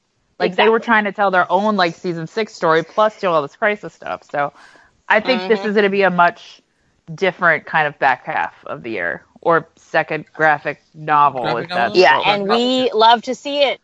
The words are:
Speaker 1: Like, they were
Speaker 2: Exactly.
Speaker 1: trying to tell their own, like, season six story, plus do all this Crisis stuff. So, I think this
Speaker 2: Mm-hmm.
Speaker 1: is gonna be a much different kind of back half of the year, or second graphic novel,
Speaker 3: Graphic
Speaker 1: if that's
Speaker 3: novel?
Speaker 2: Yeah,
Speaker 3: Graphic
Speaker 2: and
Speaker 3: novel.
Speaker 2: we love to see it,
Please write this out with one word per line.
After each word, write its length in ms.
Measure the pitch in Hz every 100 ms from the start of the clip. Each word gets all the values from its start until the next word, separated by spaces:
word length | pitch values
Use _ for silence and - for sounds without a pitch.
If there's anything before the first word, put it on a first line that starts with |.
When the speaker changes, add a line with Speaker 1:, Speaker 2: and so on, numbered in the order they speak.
| _ _ _ -
Speaker 1:
Like, 180 | 180 180
they 120 | 214
were 80 | 226
Speaker 2:
Exactly. 160 | 226
Speaker 1:
trying 120 | 214
to 80 | 208
tell 180 | 190 202
their 200 | 185 175
own, 260 | 185 214 208
like, 180 | 170
season 320 | - 180 170 160
six 260 | - 214
story, 280 | - 170 160
plus 360 | 165 - 214 -
do 80 | 190
all 100 | 160
this 160 | 160 -
Crisis 380 | 214 208 165
stuff. 300 | - - - -
So, 220 | 147 143 - - - _ _ -
I 120 | 214
think 280 | 233 247 220
this 120 | 214
Speaker 2:
Mm-hmm. 80 | 208
Speaker 1:
is 60 |
gonna 140 | 208 202
be 120 | 196
a 80 | 190
much 500 | 175 175 - - - _ _ _ _ -
different 520 | 160 185 - 175 156 -
kind 200 | 165 151
of 100 | -
back 260 | 143 127 -
half 280 | 123 82 - -
of 160 | 139
the 80 | 120
year, 340 | 104 87 69 - _
or 280 | - 165 - _
second 500 | _ 165 151 156 -
graphic 500 | - 156 147 156 143 _
novel, 480 | 156 156 151 143 131
Speaker 3:
Graphic 220 | 120 120
Speaker 1:
if 40 | 165
that's 80 | 180
Speaker 3:
novel? 180 | 120 -
Speaker 2:
Yeah, 160 | 180
Speaker 3:
Graphic 120 | - 196
Speaker 2:
and 180 | 202 196
Speaker 3:
novel. 160 | 226 247 254
Speaker 2:
we 60 | 254
love 300 | 214 226 240
to 120 | 254
see 280 | 240 294 285
it, 180 | 269 190